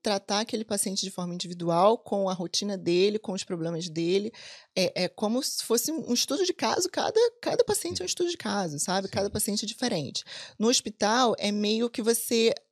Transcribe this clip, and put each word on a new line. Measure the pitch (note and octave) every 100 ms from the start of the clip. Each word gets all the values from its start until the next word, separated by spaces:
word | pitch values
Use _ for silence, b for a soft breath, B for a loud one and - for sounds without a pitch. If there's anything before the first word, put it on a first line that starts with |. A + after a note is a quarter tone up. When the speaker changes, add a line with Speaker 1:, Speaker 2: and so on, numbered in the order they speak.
Speaker 1:
tratar | A3 G3 - G#3
aquele | A3+ A3
paciente | A3 G3+ G3 G3
de | F#3+
forma | - F3
individual, | F3 F3 F3 E3+ E3+ G3+ A#3+
com | - G3+ F#3+
a |
rotina | F#3 F3 - G3+ G3
dele, | E3+ F3 G3+ G#3
com | -
os | F#3+
problemas | - F3+ E3 E3 F3
dele. | D#3 E3+ G3 G#3 B B B B F#3
É, | F#3 -
é | F3+
como | - G#3+ B3
se | - -
fosse | - A3+ C#4+
um | D#4+ -
estudo | A#3+ - D4
de | F4
caso, | - A3+ - F4+
cada, | - - A4 A#4+ -
cada | - -
paciente | - G#4 E4+ F4+
é |
um | F4+
Speaker 2:
Sim. |
Speaker 1:
estudo | - F4
de | E4+
caso, | G#3+ G3+ F3 D3
sabe? | - F#3 F#3+
Cada | G3+ G3+
Speaker 2:
Sim. |
Speaker 1:
paciente | - - G3+
é | G#3+
diferente. | - B3 F3+ C#3 - B B B -
No | A3
hospital, | C4 - - G#3 A#3 B3 -
é | G3+
meio | G#3 G#3 A3 A#3+
que | -
você, | A3 A#3 - A#3 A3 - -